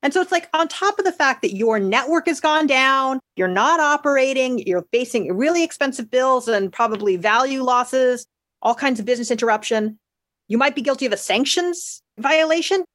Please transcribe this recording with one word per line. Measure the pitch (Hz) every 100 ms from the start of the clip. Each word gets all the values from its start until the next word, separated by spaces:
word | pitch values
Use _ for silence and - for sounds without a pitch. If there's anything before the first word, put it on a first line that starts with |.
And | 285
so | 320
it's | 359
like, | 349 339
on | 311 320
top | - 392 415
of |
the | 381
fact | 349 285 254
that | 202
your | 196 226 220
network | 196 220 277 330 330
has | 320
gone | 311 302 311
down, | 262 269 269 262 269 _ -
you're | 185
not | 185 247 330
operating, | 302 294 294 277 262 262 262 247 -
you're | 180 175
facing | 233 247 233 185 185
really | 277 339
expensive | 330 - 277 262 233
bills | 254 254 254 226
and | 214 196
probably | - 233 214 202 185
value | 190 220 269 269
losses, | 254 247 247 262 254 247 - _ _ _
all | -
kinds | 247 285 247
of | 214
business | 247 233
interruption, | 233 226 214 220 226 214 214 _ _ _ _ _
you | 220
might | 269
be | 285
guilty | 247 269 262
of |
a | 208
sanctions | - 196 277 - 359 339 - - _ -
violation. | 247 311 320 320 320 381 349